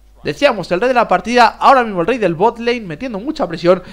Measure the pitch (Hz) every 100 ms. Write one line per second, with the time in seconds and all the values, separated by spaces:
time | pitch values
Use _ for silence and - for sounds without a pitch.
0 | _ _ 143 151 277 208 160 180 247 240
1 | 220 180 220 247 214 - 220 262 233 185
2 | 165 254 185 160 226 233 240 240 190 147
3 | 262 196 262 311 180 165 170 185 -